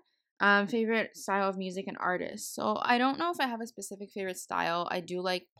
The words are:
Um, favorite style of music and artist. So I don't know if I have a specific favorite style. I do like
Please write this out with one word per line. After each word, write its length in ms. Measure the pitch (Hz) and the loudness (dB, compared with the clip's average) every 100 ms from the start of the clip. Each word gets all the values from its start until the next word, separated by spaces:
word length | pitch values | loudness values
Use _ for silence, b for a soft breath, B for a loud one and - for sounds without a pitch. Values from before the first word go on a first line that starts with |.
| _ _ _ - | _ _ _ 2
Um, 280 | 202 202 202 | 6 6 4
favorite 500 | 233 220 226 - - | 2 2 2 0 -6
style 320 | - 196 196 | -2 2 2
of 80 | 190 | 0
music 280 | 185 180 196 | -4 -4 -6
and 100 | - | -2
artist. 560 | 180 180 85 214 - - | 0 0 -2 -8 -8 -2
So 240 | 208 214 | 0 0
I 160 | - 240 | 2 4
don't 200 | 262 285 | 4 2
know 120 | 339 | -2
if 100 | 349 | 0
I 60 | 269 | -2
have 120 | 226 | -4
a 60 | 226 | -8
specific 440 | - 196 196 202 | -10 -12 -12 -10
favorite 240 | 208 190 185 | -6 -6 -6
style. 500 | - 185 170 170 175 | -4 0 2 0 0
I 120 | 185 | -2
do 200 | 170 180 | -2 -2
like 260 | 185 185 - - | 0 -2 -4 -8